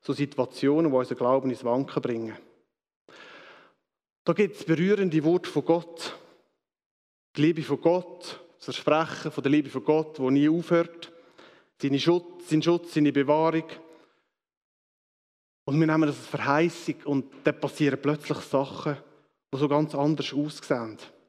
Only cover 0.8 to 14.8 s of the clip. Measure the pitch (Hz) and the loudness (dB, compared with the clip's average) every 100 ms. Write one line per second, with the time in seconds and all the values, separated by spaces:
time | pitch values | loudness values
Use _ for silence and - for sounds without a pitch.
0.8 | 165 131 127 123 123 135 135 120 120 123 | 4 2 0 -2 2 2 0 -4 -2 -2
1.8 | 135 - - 117 113 104 - _ _ _ | -2 -4 -4 -6 -6 -12 -20 _ _ _
2.8 | _ _ _ - - - - - _ _ | _ _ _ -20 -20 -20 -20 -20 _ _
3.8 | _ _ _ _ - 170 202 - - 160 | _ _ _ _ -2 2 0 0 -2 2
4.8 | 185 202 190 156 147 180 - 151 - 170 | 4 2 2 2 2 2 0 -4 0 0
5.8 | 165 - - - - _ _ _ _ _ | 0 -14 -14 -14 -20 _ _ _ _ _
6.8 | _ _ _ _ _ - 151 165 151 143 | _ _ _ _ _ 0 2 2 -4 0
7.8 | 165 180 175 - - - - _ - - | 2 2 -2 -16 -16 -16 -20 _ -12 -6
8.8 | - 156 160 - 156 143 135 147 135 131 | 0 0 0 -6 -8 -4 2 2 2 -4
9.8 | - 156 156 - 131 139 147 165 165 170 | 2 2 0 -2 2 4 4 2 2 2
10.8 | 170 - - - _ - - _ _ _ | 2 -8 -20 -20 _ -20 -20 _ _ _
11.8 | 139 135 160 175 175 - - 156 156 175 | -2 2 2 2 -2 -18 0 2 2 0
12.8 | 170 156 147 139 135 151 160 160 160 - | 0 2 4 4 2 4 4 0 -4 -16
13.8 | - - _ _ _ _ _ _ _ _ | -20 -20 _ _ _ _ _ _ _ _